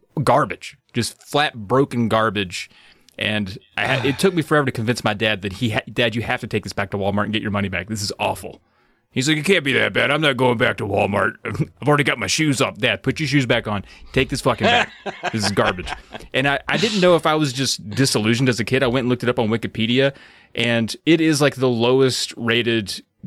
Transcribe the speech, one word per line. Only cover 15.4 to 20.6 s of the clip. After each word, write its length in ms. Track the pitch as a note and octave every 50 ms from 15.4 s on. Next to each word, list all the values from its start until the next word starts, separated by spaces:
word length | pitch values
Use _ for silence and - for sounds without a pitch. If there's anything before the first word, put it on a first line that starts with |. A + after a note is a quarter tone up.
| G2+
is 60 | -
garbage." 380 | G2+ G#2+ A#2+ - - F2+ F2 - - -
<laughs> 40 | - - - - - - -
And 120 | B2+ C3+ C#3+
I, 120 | C#3 - - -
I 100 | C#3 D3+
didn't 220 | F3+ A#3 G#3+ G3+
know 160 | F3 F3+ F3
if 120 | D#3+ - E3
I 80 | D#3
was 180 | D#3 D#3 C#3 A#2+
just 340 | C3 C3+ A#2+ - - - G#2+
disillusioned 580 | G2+ A2+ C3+ C3 - A#2 G#2 A2+ A#2 A#2 C3+ B2+
as 100 | A#2 A2
a 40 | A2
kid. 160 | - C3 C3
I 60 | C#3 B2
went 160 | A#2 C3+ A#2
and 60 | B2
looked 120 | B2+ A#2+
it 80 | - A#2+
up 80 | B2 -
on 120 | A#2 G#2+
Wikipedia, 640 | A2+ A2+ - G2+ - - A2 A2+ A#2+ B2+ C3+ C#3 C3+ - - - - - - _ -
and 400 | -